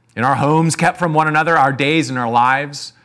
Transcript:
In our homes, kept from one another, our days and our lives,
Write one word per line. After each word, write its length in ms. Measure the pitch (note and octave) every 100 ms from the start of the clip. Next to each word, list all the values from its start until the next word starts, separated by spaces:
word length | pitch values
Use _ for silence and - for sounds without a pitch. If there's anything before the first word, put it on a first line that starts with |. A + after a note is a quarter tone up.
| _
In 100 | -
our 100 | B2+
homes, 420 | C#3 C#3+ D#3+ E3 -
kept 220 | E3 -
from 160 | F3
one 120 | D#3 D#3
another, 300 | D#3 D#3+ D#3+
our 160 | D3
days 380 | C3 C#3 D#3+ C3
and 80 | B2+
our 120 | A#2+
lives, 640 | A#2+ B2 C3+ C#3+ C#3+ - _